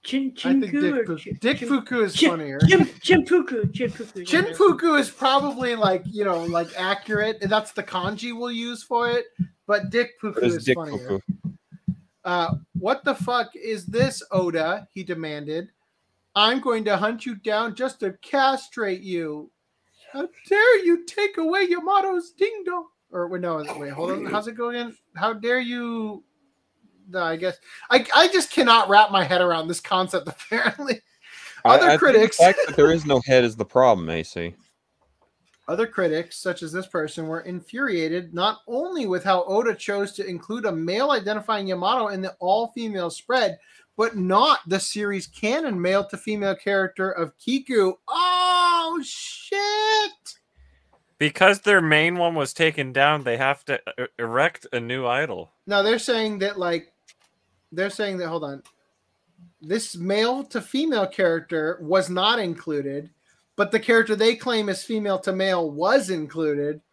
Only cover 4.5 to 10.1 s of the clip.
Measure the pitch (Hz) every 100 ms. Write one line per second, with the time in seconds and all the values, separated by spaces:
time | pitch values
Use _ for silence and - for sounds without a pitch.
4.5 | - 403 311 330 294 - - 269 277 285
5.5 | 240 247 233 202 185 180 208 202 170 170
6.5 | 170 165 185 185 196 - 208 214 220 196
7.5 | 214 214 - 196 185 185 214 240 233 240
8.5 | 233 233 233 - 240 240 240 240 - 180
9.5 | _ - 208 190 233 240